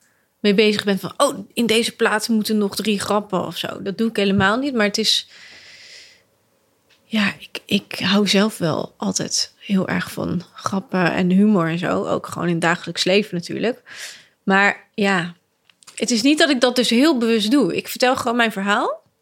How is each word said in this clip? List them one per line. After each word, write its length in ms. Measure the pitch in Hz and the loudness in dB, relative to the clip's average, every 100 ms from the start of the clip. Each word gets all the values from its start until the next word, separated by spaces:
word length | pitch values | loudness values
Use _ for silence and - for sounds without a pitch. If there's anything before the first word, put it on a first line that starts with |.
| _ _ _ _ | _ _ _ _
mee 140 | 208 | 2
bezig 300 | 202 214 208 | 4 4 2
ben 140 | 196 190 | 0 -2
van, 160 | 170 - | -2 0
"Oh, 220 | 285 - 196 | 0 0 -8
in 140 | - 233 | -4 0
deze 300 | 220 226 - | 2 0 0
plaats 320 | 233 302 - | 0 0 0
moeten 300 | 226 208 214 | 0 0 0
nog 180 | 202 - | 0 -2
drie 240 | 208 202 | -2 -2
grappen" 460 | - 208 202 180 175 | 0 -2 -2 -4 -4
of 100 | 170 | -6
zo. 240 | - - | -8 -8
Dat 160 | 196 185 | -8 -2
doe 100 | 226 | -2
ik 80 | 220 | 0
helemaal 420 | 202 196 196 226 | 2 4 2 2
niet, 160 | 277 | 0
maar 120 | 247 208 | 0 0
het 120 | 202 | 0
is... 300 | 214 - - - - - - - - - - _ _ _ _ _ _ _ _ _ | 0 0 -2 -14 -20 -20 -20 -20 -20 -20 -20 _ _ _ _ _ _ _ _ _
Ja, 300 | _ 220 202 - | _ -2 -2 -4
ik, 220 | - - - | -12 -16 -2
ik 320 | 202 - - | -2 -2 -6
hou 300 | - 196 202 | 0 2 2
zelf 300 | 196 214 - | 2 2 0
wel 360 | 170 143 50 _ | -2 -2 -4 _
altijd 560 | 208 190 185 - - _ | -6 -4 -4 -4 -6 _
heel 300 | - 196 - | -2 -2 0
erg 240 | 185 170 | -2 -4
van 300 | - - 180 175 | -6 -4 -6 -8
grappen 580 | - - 196 190 185 170 | -10 -6 -6 -4 0 0
en 180 | - 180 | 2 2
humor 380 | 185 214 208 165 | 4 4 4 0
en 100 | 170 | -2
zo. 260 | 175 190 202 | -2 -2 -2
Ook 200 | - - | -4 -4
gewoon 200 | - 170 | -6 -2
in 40 | |
het 100 | 165 | 0
dagelijks 420 | 165 170 - 170 | 0 0 -4 -4
leven 300 | - 196 208 | 0 0 0
natuurlijk. 480 | 175 170 160 208 254 - - - - _ _ | -6 -8 -4 -4 -4 -12 -16 -16 -18 _ _
Maar 440 | - 196 202 196 _ | 0 2 2 0 _
ja, 400 | - 196 190 170 170 _ _ _ _ - | -4 0 0 -4 -10 _ _ _ _ -20
het 160 | - 220 | -8 -2
is 120 | 240 | 0
niet 160 | 247 302 | 2 4
dat 120 | 330 | 2
ik 100 | 277 | 2
dat 160 | 247 247 | 2 2
dus 140 | 233 | 2
heel 280 | 233 302 269 | 4 4 2
bewust 320 | 226 226 208 | 0 0 2
doe. 260 | 285 190 175 | 2 2 -2
Ik 120 | - | -6
vertel 280 | - 247 262 | 0 0 2
gewoon 200 | 240 240 | 0 0
mijn 160 | 226 | 0
verhaal 480 | 208 196 214 349 640 _ _ | 0 -2 0 -2 -6 _ _